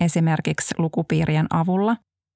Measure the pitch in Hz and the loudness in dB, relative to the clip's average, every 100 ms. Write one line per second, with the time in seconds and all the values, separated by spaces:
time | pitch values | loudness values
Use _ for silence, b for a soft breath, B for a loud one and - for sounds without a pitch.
0 | 170 165 165 156 160 156 - - 165 - | 0 2 2 2 -2 -4 -4 -2 -2 -2
1 | 160 156 160 156 160 165 165 185 208 233 | -2 0 2 0 0 0 0 0 0 -2
2 | _ _ _ | _ _ _